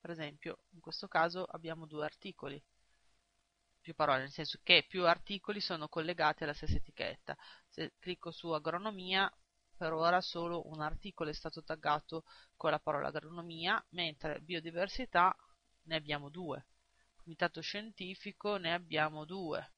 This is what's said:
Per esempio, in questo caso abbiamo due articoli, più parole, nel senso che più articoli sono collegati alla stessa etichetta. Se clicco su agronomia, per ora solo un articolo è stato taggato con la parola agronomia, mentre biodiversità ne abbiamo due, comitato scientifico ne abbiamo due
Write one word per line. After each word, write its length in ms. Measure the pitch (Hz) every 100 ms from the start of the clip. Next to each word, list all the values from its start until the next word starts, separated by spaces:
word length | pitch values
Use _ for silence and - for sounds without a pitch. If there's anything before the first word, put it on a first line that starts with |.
Per 80 | 170
esempio, 560 | 170 151 151 165 - _
in 100 | 175
questo 280 | 160 - 196
caso 360 | 175 165 175
abbiamo 400 | 185 165 165 160
due 220 | 160 151 151
articoli, 520 | - 196 - 139 143 _ _ _ _ _ _ _ _ _ _ _ _
più 120 | -
parole, 260 | 165 151 131
nel 100 | 135
senso 300 | 143 151 -
che 240 | - 175 -
più 180 | 185 175
articoli 540 | 170 - 202 - 208
sono 280 | - 170 151
collegati 560 | - 160 170 156 156
alla 100 | 156
stessa 220 | 147 156 -
etichetta. 600 | - - - - - - - - _
Se 240 | - 160 _
clicco 320 | - 180 170
su 180 | 160 170
agronomia, 840 | 156 151 170 208 202 185 190 196 - _ _ _ -
per 160 | 165
ora 300 | 160 165 180
solo 440 | 185 170 170 170 -
un 120 | 156
articolo 480 | 151 - 202 - 156
è 60 |
stato 280 | 156 160 160
taggato 600 | - 160 151 151 - 160 - - - _
con 140 | 160
la 80 | 151
parola 300 | - 143 139
agronomia, 760 | 147 151 170 170 160 170 220 -
mentre 500 | 180 170 151 156 147
biodiversità 960 | 151 175 165 165 190 - 254 180 180 - - _ _ _
ne 140 | 160 160
abbiamo 340 | 147 147 143
due, 340 | 156 175 139 - _ _ _ _
comitato 460 | _ - 160 175 -
scientifico 960 | 156 208 220 202 185 190 208 - 208 202
ne 160 | 170
abbiamo 540 | 175 170 156 156 156 156
due 460 | 190 175 147 -